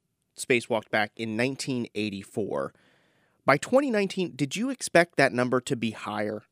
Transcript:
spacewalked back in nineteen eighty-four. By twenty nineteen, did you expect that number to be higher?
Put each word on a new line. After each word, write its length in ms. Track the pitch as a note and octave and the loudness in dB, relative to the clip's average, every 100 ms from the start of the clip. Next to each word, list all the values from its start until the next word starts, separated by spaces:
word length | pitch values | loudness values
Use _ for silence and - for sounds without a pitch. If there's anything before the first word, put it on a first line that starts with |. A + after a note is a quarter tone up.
| _ _ _ - | _ _ _ -6
spacewalked 520 | - B2 - A2+ - | 0 2 2 -4 0
back 220 | A2 G#2 - | 0 0 -2
in 220 | A2+ A2 | -4 0
nineteen 500 | B2+ C#3 - B2+ A#2 G#2 | -2 -2 -4 -4 -4 -4
eighty-four. 800 | G#2+ G2 F#2 - G2 C#2 C2+ - _ _ _ _ _ _ - | -4 -6 -8 -6 -4 -2 -4 -8 _ _ _ _ _ _ 2
By 120 | C#3+ | 2
twenty 320 | - B3+ C#4+ | 4 2 2
nineteen, 440 | G#3+ G3 - F3 B2+ | 2 0 -2 -4 -2
did 220 | C#3+ E3+ | -4 -2
you 120 | B3 | -4
expect 460 | B3+ - F3 F3 - | -4 2 4 4 4
that 160 | C3+ | 2
number 300 | A#2+ B2 B2+ | 2 0 0
to 160 | - B2+ | 0 -2
be 140 | A2 | -2
higher? 520 | G#2 - G#2 G#2+ G#2+ - | -4 -6 -4 -4 -6 -10